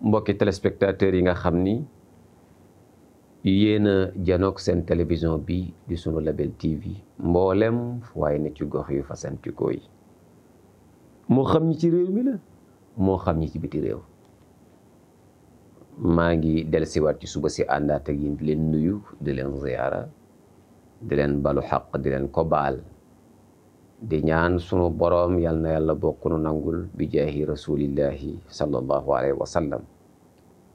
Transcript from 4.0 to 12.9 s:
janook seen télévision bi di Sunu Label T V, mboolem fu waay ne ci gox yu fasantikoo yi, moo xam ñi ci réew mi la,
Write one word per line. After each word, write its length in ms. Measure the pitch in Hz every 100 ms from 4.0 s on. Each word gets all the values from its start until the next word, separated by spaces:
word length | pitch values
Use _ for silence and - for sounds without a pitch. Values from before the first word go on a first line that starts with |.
| 92 95
janook 400 | 90 90 95 -
seen 320 | - 87 85
télévision 480 | 85 80 82 82 78
bi 320 | 73 85 90 -
di 120 | - 82
Sunu 240 | - 80
Label 320 | 78 73 73 -
T 240 | 82 78
V, 160 | 92 95 - -
mboolem 800 | 85 87 95 98 110 120 120 123
fu 240 | 117 -
waay 160 | 76 73
ne 80 | 76 -
ci 80 |
gox 240 | 73 73 71
yu 160 | 71
fasantikoo 640 | 71 - - 73 - - -
yi, 160 | - - - - - - - - - - - - - - - -
moo 160 | 123
xam 240 | 135 160 160
ñi 80 | 160
ci 140 | 165
réew 160 | 175 180
mi 140 | 202
la, 160 | 262 202 - - - - _